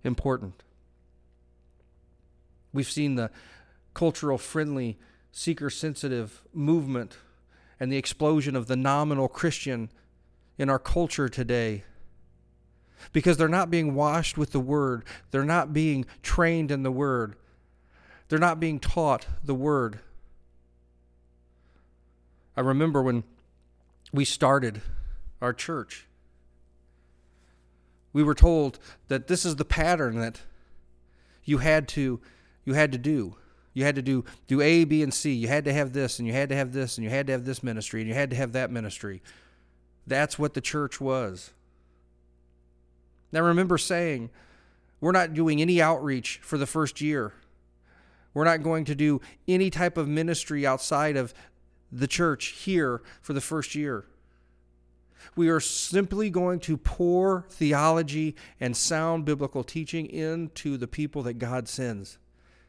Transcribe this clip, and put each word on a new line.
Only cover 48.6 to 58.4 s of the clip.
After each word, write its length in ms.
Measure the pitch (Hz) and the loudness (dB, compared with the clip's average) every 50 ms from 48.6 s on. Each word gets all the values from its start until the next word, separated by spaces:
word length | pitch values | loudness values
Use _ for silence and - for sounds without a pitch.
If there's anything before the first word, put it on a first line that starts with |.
going 240 | 147 165 165 160 151 | 2 0 0 0 0
to 80 | 143 147 | -2 0
do 260 | 139 151 151 147 131 - - - _ _ | 2 4 4 2 2 -2 -8 -20 _ _
any 220 | - 185 185 190 190 | 2 4 4 4 2
type 300 | - 151 180 175 170 170 | 2 0 0 0 0 0
of 100 | 151 143 | -2 0
ministry 580 | 147 156 165 170 165 160 - - 151 143 139 | 0 0 0 0 -2 -4 -4 -4 -4 0 0
outside 520 | 135 131 127 - - 160 143 151 156 147 135 | 0 0 0 0 -2 0 0 0 0 0 -2
of 160 | 127 120 - - - - _ _ _ _ _ _ _ - | -2 -4 -8 -16 -20 -20 _ _ _ _ _ _ _ -12
the 140 | - 123 139 | -6 -4 -4
church 400 | 131 - - 175 165 143 131 - | -2 0 2 2 2 0 0 -4
here 560 | - - - - 190 190 175 151 127 120 117 - - - - | -8 -8 -8 -4 0 2 2 2 2 0 -4 -6 -12 -20 -14
for 140 | - - 147 | -8 -6 -4
the 80 | 139 | -4
first 320 | - - 156 156 135 - - | -4 -4 -4 -4 -4 -4 -4
year. 320 | 151 147 143 123 104 98 - _ _ _ _ _ _ _ _ _ _ _ _ _ _ _ _ _ _ _ _ _ - - - - | -4 -4 -4 -4 -6 -10 -12 _ _ _ _ _ _ _ _ _ _ _ _ _ _ _ _ _ _ _ _ _ -20 -20 -8 0
We 160 | 170 170 165 | 2 4 4
are 100 | 165 160 | 4 4
simply 720 | - - - - - - 170 196 196 180 190 202 220 208 | 2 -2 -4 -4 -2 0 2 0 2 0 0 -2 -2 0
going 300 | 165 180 180 180 180 170 | 0 0 0 0 -2 -2
to 180 | - - 156 143 | -2 -2 -2 0
pour 680 | - - - - 180 175 175 180 185 196 190 180 175 - | -2 -2 0 2 2 4 4 4 4 4 2 0 -4 -8
theology 840 | - - 165 143 147 143 151 160 160 165 165 143 143 156 156 156 147 - | -4 0 0 2 2 4 4 4 4 2 0 -2 -2 -2 -2 -2 -4 -8